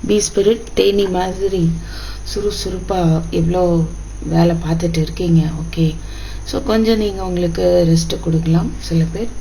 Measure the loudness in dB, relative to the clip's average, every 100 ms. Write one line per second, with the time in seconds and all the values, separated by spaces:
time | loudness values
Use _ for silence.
0 | 2 0 2 2 2 2 -2 2 2 2
1 | 0 0 -2 -2 -2 2 0 0 -6 -10
2 | -10 -10 -6 -4 -4 -4 -6 -6 -4 0
3 | 2 2 0 0 2 2 2 2 0 -4
4 | -10 -10 -2 2 4 2 -2 0 0 0
5 | -2 -2 2 4 4 -2 -6 0 0 0
6 | -10 -10 -10 -8 -6 -4 0 2 2 2
7 | 0 -2 -4 0 0 2 4 4 4 4
8 | 2 -4 0 0 2 2 2 -6 -2 0
9 | 0 -2 -4 -4